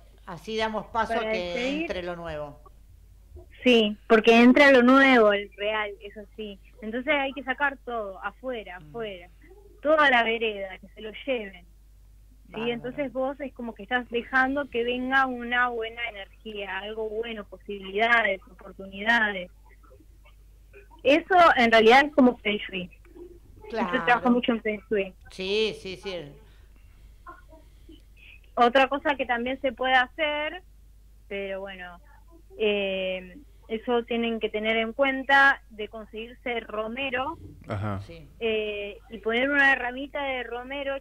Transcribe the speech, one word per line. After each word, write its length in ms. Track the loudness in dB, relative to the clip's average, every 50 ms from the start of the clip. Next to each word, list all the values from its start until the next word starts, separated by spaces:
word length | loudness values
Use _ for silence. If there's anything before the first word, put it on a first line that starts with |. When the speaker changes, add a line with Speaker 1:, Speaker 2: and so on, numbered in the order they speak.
| -20 -20 -20 -20 -16
Speaker 1:
Así 320 | -14 -14 -12 -10 -6 -4
damos 300 | -4 -2 -2 -4 -6 -8
paso 260 | -4 -4 -4 -2 -2 -2
Speaker 2:
para 160 | -4 -2 -2
Speaker 1:
a 20 |
que 60 | -4
Speaker 2:
despedir 440 | -4 -4 -4 -4 -4 -4 -4 -4 -4 -6
Speaker 1:
entre 200 | -6 -6 -6 -6
lo 120 | -8 -10
nuevo. 420 | -8 -10 -10 -10 -10 -10 -12 -14 -18 -20 -20 -20 -20 -20 -20 -20 -20 -20 -20 -20 -20 -20 -20 -20 -20 -20 -20 -20 0 2
Speaker 2:
Sí, 320 | 4 4 4 4 2 -2 -8 2
porque 340 | 4 4 6 6 6 8 10
entra 300 | 8 8 8 8 8 8
lo 120 | 8 8 8
nuevo, 480 | 6 6 8 8 6 6 6 6 6
el 180 | 4 2 -2 -8 -10
real, 360 | -6 -6 -4 -4 -4 -6 -8 -10 -14
eso 180 | -16 -16 -16 -16 -18 -16 -14
sí. 240 | -14 -12 -12 -14 -18 -20 -20 -20 -12
Entonces 320 | -10 -8 -8 -6 -4 -2 -2
hay 180 | -2 -2 -6
que 120 | -8 -8 -8
sacar 340 | -8 -4 -2 -4 -4 -4 -8 -10
todo, 340 | -8 -8 -8 -8 -8 -10 -10 -12
afuera, 520 | -12 -12 -10 -10 -10 -10 -10 -12 -14 -16 -18
Speaker 1:
Mm. 80 | -18 -14
Speaker 2:
afuera. 400 | -12 -10 -10 -10 -12 -14 -18 -20 -20 -20 -20 -20 -20 -20 -20 -20 -18 -4
Toda 280 | 0 2 4 4 6 4
la 140 | 4 4 2
vereda, 540 | 0 0 -2 -2 -4 -4 -6 -10 -12 -12 -16
que 80 | -18 -20
se 100 | -18 -16
lo 100 | -16 -14 -14 -10 -6
lleven. 400 | -4 -4 -4 -6 -10 -14 -18 -20 -20 -20 -20 -20 -20 -20 -20 -20 -20 -20 -20 -20 -20 -20 -20 -20
¿Sí? 40 | -14
Speaker 1:
Bárbaro. 200 | -8 -6 -4 -4 -4
Speaker 2:
Entonces 400 | -4 -8 -8 -6 -6 -6 -6 -4
vos 260 | -4 -4 -4 -4 -8
es 140 | -12 -12 -12
como 200 | -10 -12 -12 -12
que 100 | -12 -6
estás 260 | -4 -4 -4 -4 -4
dejando 600 | -6 -6 -4 0 0 0 0 2 0 -4 -4 -4
que 140 | -4 -4 -2
venga 440 | -2 -4 -4 -2 0 2 2 2
una 420 | 2 -2 -6 -6 -2 0 0 0 0
buena 320 | -2 -6 -8 -8 -8 -10 -10 -10
energía, 720 | -10 -12 -16 -18 -20 -18 -16 -12 -10 -10 -8 -8 -8 -8
algo 280 | -8 -8 -8 -8 -8 -6
bueno, 360 | -6 -6 -6 -6 -10 -12 -12
posibilidades, 960 | -14 -20 -18 -12 -12 -12 -10 -10 -6 -2 0 2 2 2 2 2 0 -4 -6 -8 -18
oportunidades. 1000 | -20 -20 -20 -18 -16 -16 -16 -14 -12 -6 0 0 2 2 2 0 -2 -6 -10 -12 -16 -20 _ -20 -20 -20 -20 -20 -20 -20 -20 -20 -20 -20 _ -20 -20 -20 -20 -20 -20 -20 -20 -20 -20 -20 -20 -20 -20 -2 2
Eso 320 | 4 4 4 2 4 6 8 8 8 8
en 160 | 6 4 6
realidad 340 | 6 8 8 10 8 8 6
es 80 | 6 4
como 240 | 6 6 6 4
Feng 200 | 2 -4 -4 -4 -4
Shui. 300 | -6 -10 -10 -10 -10 -12 -16 -20 -20 -20 -20 -20 -20 -20 -20 -20 -20 -20 -20 -20 -16 -8
Speaker 1:
Claro. 280 | -6 -4 -2 -2 -2
Speaker 2:
Yo 80 | -2 2
trabajo 240 | 2 2 2 4 2
mucho 220 | 2 2 2 0 -2
en 80 | -2
Feng 200 | -4 -6 -6 -6 -6 -2
Shui. 240 | -2 -2 -2 -4 -8 -16 -20 -18
Speaker 1:
Sí, 440 | -12 -10 -6 -4 -2 -2 -2 -2 -4 -8
sí, 160 | -12 -14 -14
sí. 180 | -12 -12 -10 -10 -10 -12 -16 -18 -20 -20 -20 -20 -20 -20 -20 -20 -20 -20 -20 -20 -20 -20 -20 -20 -20 -20 -20 -20 -20 -20 -20 -20 -20 -20 -20 -20 -20 -20 -20 -20 -20 -20 -20 -20 -20 -20 -20 -20 -20 -20 -8 2
Speaker 2:
Otra 320 | 2 4 4 6 4 2
cosa 280 | 2 0 -2 -2 -4 -2
que 100 | -2 -4
también 340 | -4 -4 -4 -4 -6 -6 -4
se 100 | -6 -6
puede 220 | -4 -2 0 2 2
hacer, 680 | 2 2 0 -4 -4 -4 -2 -2 -4 -6 -6 -8 -12 -16 -20 -20 -20 -20 -20 _ -20 -20 -20 -20 -20 -14
pero 340 | -12 -10 -8 -8 -8 -8 -10
bueno, 380 | -10 -12 -14 -14 -16 -18 -18 -20 -20 -20 -20 -20 _ _ -20 -20 -20 -20 -6 -2
eh, 800 | 0 0 0 0 -2 -2 -2 -4 -4 -4 -6 -8 -10 -14 -18 -20 -20 -20 -20 -20 -10
eso 360 | -10 -8 -6 -2 0 0 0 0
tienen 360 | -2 -4 -2 -2 -2 -4 -4
que 100 | -4 -4
tener 280 | -4 -4 -2 -2 0
en 160 | 0 -2 -4 -2
cuenta 680 | 0 0 0 0 -2 0 2 4 6 6 4 4 0 -6 -16
de 160 | -14 -12 -12
conseguirse 720 | -12 -12 -16 -16 -14 -14 -14 -14 -14 -16 -10 -8 -6 -6 -6
romero. 800 | -6 -6 -8 -8 -6 -6 -6 -6 -6 -4 -4 -4 -4 -6 -8 -10 -16 -20 -20 -18 -10
Speaker 3:
Ajá. 320 | -8 -8 -6 -4 -6 -6 -6
Speaker 1:
Sí. 260 | -10 -14 -18 -20 -20 -20 -12 -6
Speaker 2:
Eh, 600 | -4 -2 -2 -2 -4 -4 -6 -8 -10 -10 -12 -16 -18 -18
y 80 | -18 -8
poner 300 | -4 -2 0 0 0 2
una 240 | 2 4 4 4 4
ramita 460 | 2 0 -6 -8 -8 -10 -8 -8 -6 -6
de 200 | -4 -6 -6 -8
romero 560 | -8 -10 -10 -10 -10 -10 -8 -6 -6 -8 -8